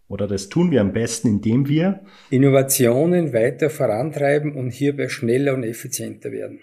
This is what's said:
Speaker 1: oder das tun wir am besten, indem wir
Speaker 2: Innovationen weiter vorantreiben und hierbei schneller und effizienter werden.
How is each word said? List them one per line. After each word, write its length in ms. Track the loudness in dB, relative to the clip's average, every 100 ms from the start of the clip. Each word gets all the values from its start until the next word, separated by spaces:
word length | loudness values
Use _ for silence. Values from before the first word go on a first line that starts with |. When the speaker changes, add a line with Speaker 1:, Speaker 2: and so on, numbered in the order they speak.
| -12
Speaker 1:
oder 180 | -8 -4
das 220 | -4 -4
tun 220 | 0 2
wir 100 | 4
am 120 | 2
besten, 360 | 0 -4 -2 0
indem 400 | 0 2 0 2
wir 320 | 2 0 -2 -8 -20 -2
Speaker 2:
Innovationen 1000 | 2 6 4 4 2 4 4 2 2 2
weiter 360 | 2 0 0 -2
vorantreiben 880 | 0 -2 0 -2 -2 0 0 -2
und 160 | -6 -8
hierbei 380 | -2 -2 -2 -6
schneller 460 | -4 0 2 2
und 100 | -2
effizienter 680 | -4 -8 -10 -10 -10 -10 -10
werden. 280 | -10 -12 -14